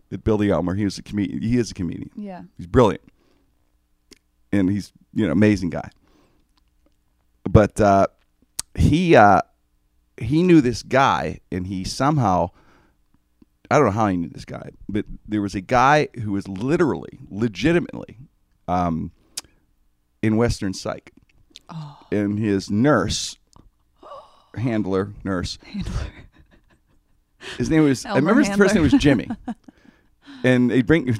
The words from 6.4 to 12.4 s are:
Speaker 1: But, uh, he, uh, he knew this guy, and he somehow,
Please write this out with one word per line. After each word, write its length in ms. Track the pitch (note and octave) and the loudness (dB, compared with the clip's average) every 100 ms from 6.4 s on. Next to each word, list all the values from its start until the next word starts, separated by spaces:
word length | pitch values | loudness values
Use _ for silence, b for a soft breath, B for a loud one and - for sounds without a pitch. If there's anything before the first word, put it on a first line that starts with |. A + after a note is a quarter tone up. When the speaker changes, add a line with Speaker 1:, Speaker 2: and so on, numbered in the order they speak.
| _ _ _ _ _ _ _ _ _ _ - | _ _ _ _ _ _ _ _ _ _ 2
Speaker 1:
But, 320 | G#2 G2+ - | 4 4 4
uh, 280 | G#2 G2 F#2+ _ _ _ _ - - - | 4 4 2 _ _ _ _ -16 -10 0
he, 400 | - D3+ F3+ D3+ | 2 2 4 8
uh, 260 | G#2 F#2 - _ _ _ _ _ _ - | 8 6 2 _ _ _ _ _ _ -12
he 240 | A2 D3+ | -4 0
knew 180 | F3+ E3 | 4 6
this 200 | B2+ A2+ | 4 -2
guy, 560 | - B2+ C3+ E2+ D#2+ E2+ - | -2 0 2 0 -4 -8 -8
and 160 | F#2 F#2 | -8 -6
he 160 | F#2+ | -8
somehow, 680 | F#2 - C3+ D3+ A2 F2+ | -8 -4 0 0 2 2